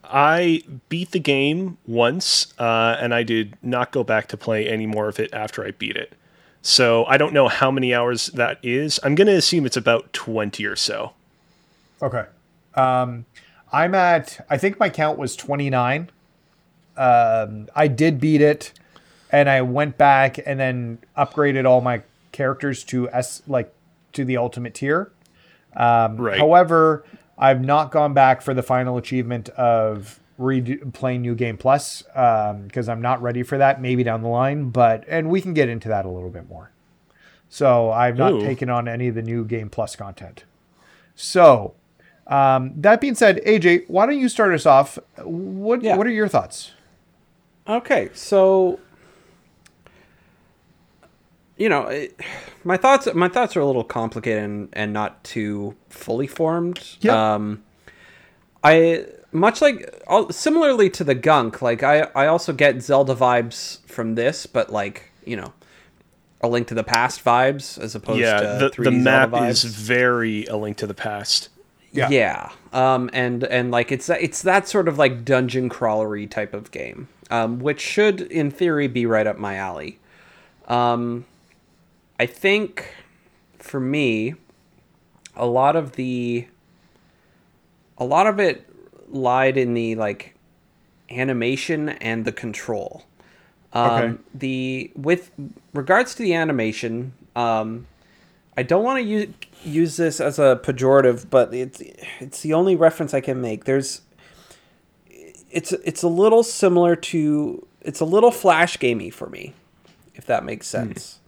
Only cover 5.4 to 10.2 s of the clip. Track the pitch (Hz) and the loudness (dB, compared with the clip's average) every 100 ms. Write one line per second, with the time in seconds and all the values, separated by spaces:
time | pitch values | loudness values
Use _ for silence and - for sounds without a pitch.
5.4 | 107 - 101 - 107 110 113 _ _ _ | -10 -10 -12 -10 -8 -8 -10 _ _ _
6.4 | _ _ - - 120 117 117 135 147 147 | _ _ 0 4 4 4 4 2 4 4
7.4 | 127 - 135 135 127 120 120 120 - 127 | 2 2 0 2 0 0 0 -2 -6 -2
8.4 | 117 113 123 127 151 - 139 151 208 190 | -4 -2 -4 -4 -2 -2 0 4 4 4
9.4 | - 175 131 127 117 117 - - | 2 0 0 0 2 0 -2 -12